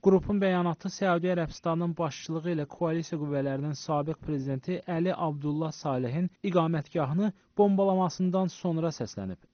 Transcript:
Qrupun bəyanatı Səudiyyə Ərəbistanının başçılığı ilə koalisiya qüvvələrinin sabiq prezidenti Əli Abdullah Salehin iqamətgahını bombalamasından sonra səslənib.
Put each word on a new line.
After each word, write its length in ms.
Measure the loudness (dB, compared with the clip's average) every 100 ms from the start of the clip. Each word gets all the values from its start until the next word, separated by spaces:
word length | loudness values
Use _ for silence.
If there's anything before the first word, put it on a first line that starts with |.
Qrupun 320 | 6 4 4 0
bəyanatı 540 | 2 2 2 -2 -6
Səudiyyə 400 | -2 2 2 2 0
Ərəbistanının 560 | -2 -4 -2 0 0 -2
başçılığı 540 | -4 -4 -6 -6 -2 -2
ilə 80 | -4
koalisiya 540 | -2 -2 -2 -2 -4
qüvvələrinin 560 | -2 -2 -2 -2 -4 -6
sabiq 380 | -2 -2 -2 -6
prezidenti 600 | -4 -4 -2 -4 -4 -6
Əli 300 | -2 -2 0 0
Abdullah 560 | -2 -2 -2 -2 -2
Salehin 560 | -4 -2 -2 -2 -2 -2 _
iqamətgahını 880 | 0 2 2 0 -2 -2 0 0 0 -2 _ 4
bombalamasından 960 | 4 6 4 4 2 2 0 2 0
sonra 400 | -2 -2 0 0
səslənib. 480 | -2 -6 -6 -8 -8 _